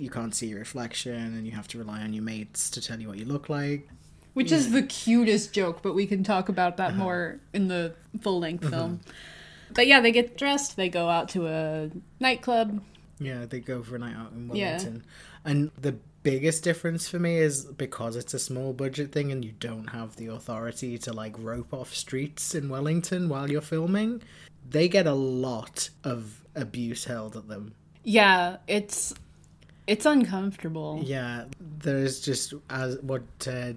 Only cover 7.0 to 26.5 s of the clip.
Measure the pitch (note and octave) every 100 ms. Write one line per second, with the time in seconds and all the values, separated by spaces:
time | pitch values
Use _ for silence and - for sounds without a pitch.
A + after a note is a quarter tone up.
7 | F#3 F3 E3 - - G#3 F#3+ F3 E3 -
8 | - G#3+ G#3 F3+ E3 E3+ D3+ - E3 F3
9 | - - - - - - - - B3+ C4+
10 | A#3 A#3 A#3+ - C#4 C#4+ C#4 - F#3 F3
11 | E3+ E3 - F#3 E3 D#3+ D#3 D#3 D#3 F3+
12 | - - C4 B3 - A#3 G#3+ G#3 - -
13 | - - C3+ B2 A#2+ B2+ B2 B2 A2+ B2
14 | A#2+ A2 A2+ A#2 A#2+ G3+ F#3 E3+ F#3+ A2+
15 | - - - - D3+ C#3+ D3 - C#3+ -
16 | - - C#3+ C3+ D#3+ D#3 F3 E3+ E3+ E3+
17 | - F3 E3+ E3 D#3 C#3+ - - C3 -
18 | A#2 A#2 - C3 - B2+ C3+ B2+ C3+ C#3
19 | C#3+ D3+ C#3+ C3+ A2+ A2 A#2 A2 A2 A#2
20 | A2+ - A2+ A2 - A2 A#2 - B2 A#2
21 | B2 A2+ A2 A2 A2 A#2+ - C3+ B2 -
22 | - C3+ D3 - - E3 C#3 C3+ D3+ E3+
23 | E3+ F3+ E3+ C#3 C#3 D3 D3+ D#3+ E3+ G3
24 | A3 A#3+ - - - - B2+ D3+ F3 G3
25 | D#3+ C#3 C3 B2+ B2+ A#2 G#2 - - -
26 | C#3+ A#2+ G#2+ A2 -